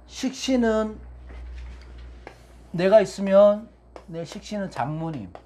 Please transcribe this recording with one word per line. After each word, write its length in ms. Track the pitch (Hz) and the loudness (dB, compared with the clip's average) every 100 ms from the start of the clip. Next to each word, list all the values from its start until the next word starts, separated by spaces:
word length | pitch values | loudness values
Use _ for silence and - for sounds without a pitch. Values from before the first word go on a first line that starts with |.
| - | -18
식신은 880 | - 262 - - 254 226 220 220 214 - - - - - - - - - - - - - - - - - | -8 -8 -4 0 2 2 2 -2 -6 -16 -20 -18 -16 -14 -14 -14 -16 -20 -20 -20 -20 -20 -20 -20 -20 -10
내가 300 | 170 190 214 | 0 6 6
있으면 680 | 196 - 196 196 208 208 226 _ - - - | 6 0 4 8 8 6 -4 _ -20 -20 -14
내 180 | 165 165 | -12 -10
식신은 460 | 214 - 208 185 | -14 -10 -8 -6
장모님. 600 | - 135 156 165 143 92 - | -6 -6 -4 -6 -8 -12 -16